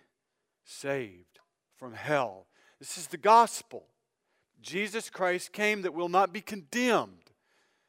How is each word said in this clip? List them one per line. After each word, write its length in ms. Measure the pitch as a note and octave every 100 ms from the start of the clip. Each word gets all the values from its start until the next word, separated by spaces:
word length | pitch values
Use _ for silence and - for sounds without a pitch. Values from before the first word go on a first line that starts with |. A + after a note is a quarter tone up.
| _ _ _ _ _ _
saved 760 | _ - C#3 C#3 A2 F2+ F2 _ _ _ _ _
from 180 | B2+
hell. 540 | G#2+ C3+ C#3+ A#2 F#2+ F#2+ _ _ _
This 180 | C#3 -
is 100 | D#3+
the 100 | F3
gospel. 680 | F#3+ A3+ A3+ - - G#2+ - _ _ _ _ _ _ _
Jesus 480 | A2+ E3+ G#3 A3 -
Christ 420 | - F#3 F3+ -
came 300 | - G#3 G#3+
that 120 | F3+
we'll 160 | D#3 F3
not 240 | F3+ F#3+
be 80 | F3
condemned. 880 | - G#3 D#3 A#3+ B3 G3+ G#2+ F#2 _ _ _ _ _ _